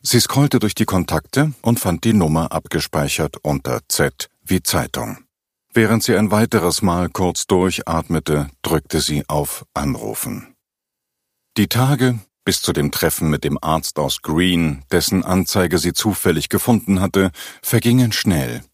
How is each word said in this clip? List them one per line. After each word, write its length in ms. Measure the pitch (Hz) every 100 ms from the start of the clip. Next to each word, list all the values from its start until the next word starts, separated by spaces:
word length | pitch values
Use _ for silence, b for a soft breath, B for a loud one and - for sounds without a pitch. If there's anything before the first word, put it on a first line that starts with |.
Sie 160 | - 123
scrollte 400 | - - 143 123
durch 160 | 104
die 100 | -
Kontakte 680 | 110 95 85 80 - - 151 131
und 160 | - 117
fand 240 | 101 85
die 100 | 117
Nummer 380 | 107 80 80 82
abgespeichert 880 | 80 - 80 - 80 71 - 76 -
unter 400 | 76 69 - - _
Z 440 | - 71 - - _
wie 220 | - 92
Zeitung. 540 | - 90 - - - - _ _ _ _ _
Während 300 | - 107 110
sie 140 | - 107
ein 160 | 107
weiteres 500 | 104 117 110 85 -
Mal 260 | 98 85 87
kurz 380 | - 92 85 -
durchatmete, 1040 | 92 92 85 - 82 - 82 76 76 71 -
drückte 380 | - 80 - 78
sie 220 | - 73 -
auf 360 | 73 - - -
Anrufen. 800 | - 71 62 - 55 - - - _ _ _ _ _ _ _ _ _ _ -
Die 120 | 101
Tage 500 | 117 131 143 127 120 - _
bis 180 | - 90
zu 100 | -
dem 180 | 78 73
Treffen 400 | - 80 - 78
mit 140 | 73
dem 180 | 73 69
Arzt 380 | 78 80 - -
aus 220 | 69 -
Green, 600 | - 78 90 87 82 69 -
dessen 340 | 90 - 95
Anzeige 540 | - 92 92 104 90 87
sie 140 | 85
zufällig 560 | - 107 92 95 80 -
gefunden 520 | 101 - 113 90 95
hatte, 300 | 95 98 95 B B B
vergingen 480 | - 117 117 123 123
schnell 540 | 104 - - 127 117 -